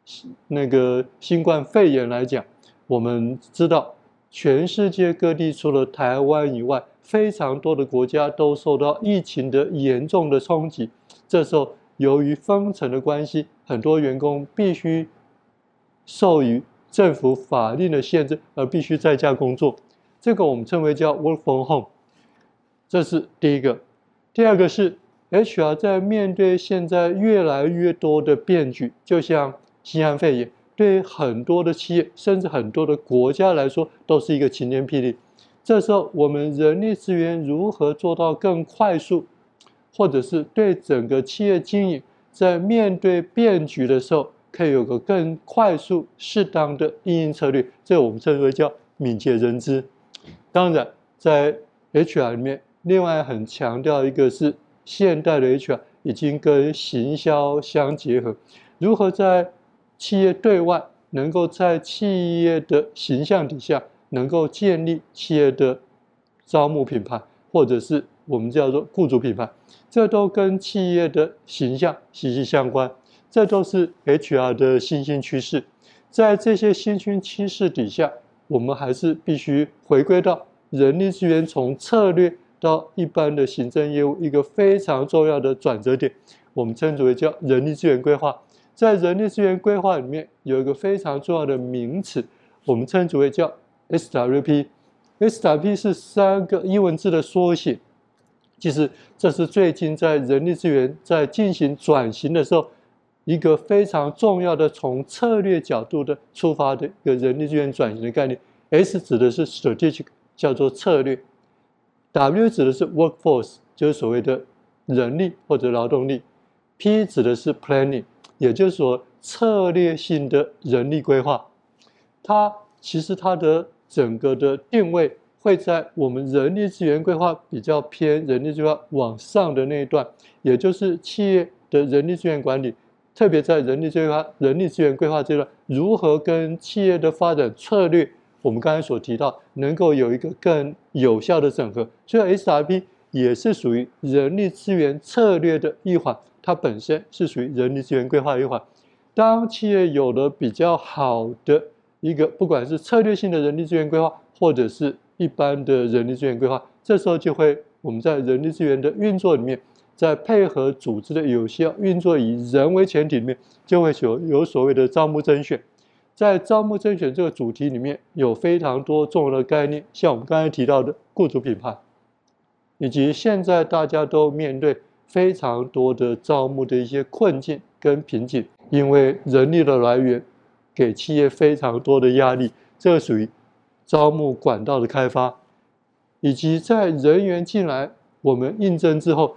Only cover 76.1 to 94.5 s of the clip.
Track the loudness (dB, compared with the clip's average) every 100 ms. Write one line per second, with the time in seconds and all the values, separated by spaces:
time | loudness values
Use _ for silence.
76.1 | 2 2 4 2 2 2 0 -2 -4 -2
77.1 | -4 -6 -8 -8 -2 -2 -2 -6 -2 -2
78.1 | -4 _ _ _ -2 -2 -4 -4 -2 -2
79.1 | -2 -4 -4 0 -2 -2 _ _ 2 4
80.1 | 2 2 -2 -6 _ _ 2 2 4 -2
81.1 | 0 0 0 0 -4 -4 -6 -2 2 4
82.1 | 4 2 0 _ _ -2 -2 -4 -6 -4
83.1 | 0 0 0 -2 -2 -4 -2 -2 0 -2
84.1 | -2 -2 -2 -2 2 2 2 0 -2 0
85.1 | 2 2 2 -2 -2 -2 -2 -2 0 -2
86.1 | -6 _ _ _ -6 -6 -4 -4 0 0
87.1 | 2 -2 -2 0 0 0 0 2 2 2
88.1 | 0 -2 -6 _ _ _ _ 2 2 0
89.1 | 0 -4 0 0 0 0 0 0 -2 -4
90.1 | -10 -12 _ -4 -2 -2 -4 -2 -4 -4
91.1 | -8 -4 -2 -2 -4 -4 -6 -6 -8 -8
92.1 | -8 -10 _ _ _ -2 -2 0 -2 0
93.1 | 0 0 0 -4 -4 _ _ _ -6 -4
94.1 | -4 0 0 2